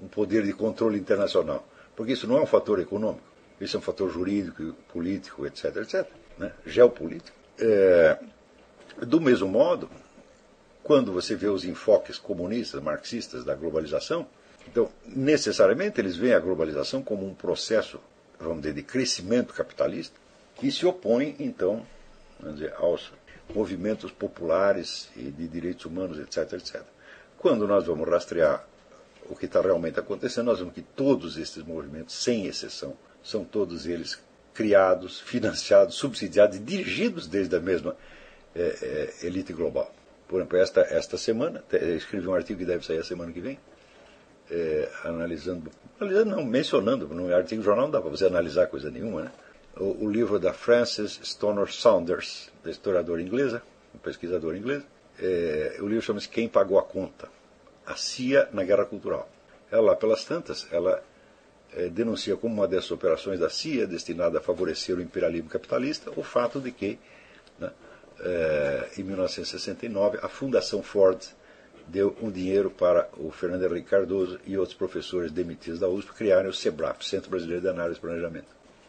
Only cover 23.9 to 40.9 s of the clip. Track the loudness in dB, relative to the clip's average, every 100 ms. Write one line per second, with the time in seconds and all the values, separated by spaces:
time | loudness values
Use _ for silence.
23.9 | -4 -6 -8 -8 -4 0 2 4 2 -2
24.9 | -10 -12 -12 -12 -8 -8 -6 -6 -8 -8
25.9 | -6 -6 -6 -8 -4 -4 -6 -10 -14 -14
26.9 | _ -20 -20 -20 -2 2 2 4 2 2
27.9 | 0 2 0 0 2 4 2 -4 -20 -20
28.9 | -20 -20 -20 -16 -10 0 2 4 2 0
29.9 | -4 -4 -4 -4 -2 0 0 -2 -12 -12
30.9 | -2 2 2 0 -10 -10 -12 -12 -10 -10
31.9 | -12 -12 -6 -2 -2 -2 -8 -10 -10 -12
32.9 | -12 -20 -20 -8 -8 -6 -4 -4 -4 -6
33.9 | -6 -8 -12 _ _ _ -2 6 8 8
34.9 | 4 0 -14 -6 -2 -2 -2 6 8 8
35.9 | 4 -4 -4 0 6 6 6 -6 -4 -4
36.9 | 0 0 -2 -4 -2 0 0 0 -2 -2
37.9 | -8 -12 -20 -20 -20 -14 -4 -2 -2 -4
38.9 | -4 -6 -6 -6 -6 -6 -4 -2 -2 -4
39.9 | -8 -20 -20 -6 -4 0 4 4 6 4